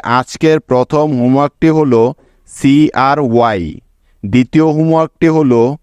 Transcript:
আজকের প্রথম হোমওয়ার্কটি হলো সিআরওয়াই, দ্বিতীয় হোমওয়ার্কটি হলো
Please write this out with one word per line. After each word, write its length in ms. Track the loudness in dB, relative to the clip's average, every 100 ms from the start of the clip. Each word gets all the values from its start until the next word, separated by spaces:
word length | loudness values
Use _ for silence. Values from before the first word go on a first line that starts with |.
| -2 -2
আজকের 400 | -2 -2 0 0
প্রথম 460 | 0 -2 -2 -2 -2 -2
হোমওয়ার্কটি 480 | 0 0 -2 -2 0
হলো 340 | 0 0 2 0 -2 _ _ _ -4
সিআরওয়াই, 1080 | 0 2 2 0 -2 -2 0 0 0 -2 -8 -12 _ _ _ _ -2
দ্বিতীয় 400 | -2 0 0 0 0
হোমওয়ার্কটি 520 | 0 0 -2 -2 -2
হলো 480 | 0 2 2 0 -4